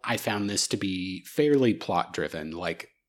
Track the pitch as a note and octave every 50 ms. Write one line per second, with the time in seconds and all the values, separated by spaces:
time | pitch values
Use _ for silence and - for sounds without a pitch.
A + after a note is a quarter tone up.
0 | - - A#2+ A2 - A#2 G#2+ G#2 G2+ G2+ G2+ G2 - - - G2+ G2+ G2 F#2+ F#2
1 | F#2 F#2+ F#2 F2+ - - - - D3 D3 D3 C#3 C3 A#2 G2+ - - - F#2+ F2
2 | - - - - D#2 D2 - D#2+ D2+ D#2+ E2 E2+ F2+ E2+ E2+ - - - _ _
3 | _